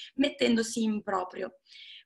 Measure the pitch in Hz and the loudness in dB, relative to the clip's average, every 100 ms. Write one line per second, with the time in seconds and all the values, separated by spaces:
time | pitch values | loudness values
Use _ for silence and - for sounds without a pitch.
0 | - - 285 - 247 226 226 233 220 208 | -6 0 0 2 4 4 2 0 0 -2
1 | - 190 185 - 185 - _ - - - | -2 -4 -4 -8 -10 -12 _ -20 -20 -20